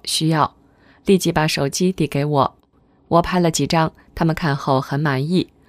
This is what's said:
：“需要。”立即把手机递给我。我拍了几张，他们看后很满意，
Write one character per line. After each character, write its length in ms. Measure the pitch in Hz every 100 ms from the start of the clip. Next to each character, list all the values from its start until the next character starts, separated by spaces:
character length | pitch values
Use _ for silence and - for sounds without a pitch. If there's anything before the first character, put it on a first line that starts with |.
：“需 240 | - - 160
要。” 280 | 160 139 _ _ _ _ _
立 140 | - 190
即 120 | 170
把 160 | 160 156
手 220 | - 139
机 240 | - 185
递 140 | 190 147
给 180 | 143
我。 320 | 147 147 123 - _ _ _ _ -
我 140 | 165
拍 160 | 170 180
了 120 | 170
几 160 | 160 139
张， 260 | 165 160 - _
他 100 | -
们 100 | 165
看 220 | 156 165 139
后 240 | - 131
很 180 | 127 143
满 240 | 151 131
意， 280 | 143 180 - _